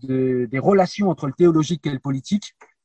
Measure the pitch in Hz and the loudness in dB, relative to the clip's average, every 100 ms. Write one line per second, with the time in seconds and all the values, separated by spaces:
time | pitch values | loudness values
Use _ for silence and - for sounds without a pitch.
0 | 131 131 131 127 120 131 139 196 180 - | -4 0 0 0 -2 -2 2 2 2 0
1 | 202 151 143 - 175 160 147 170 147 135 | -2 -2 -4 2 4 4 0 -2 -4 -6
2 | 139 135 - 202 - _ - _ | -4 -6 -2 -4 -4 _ -20 _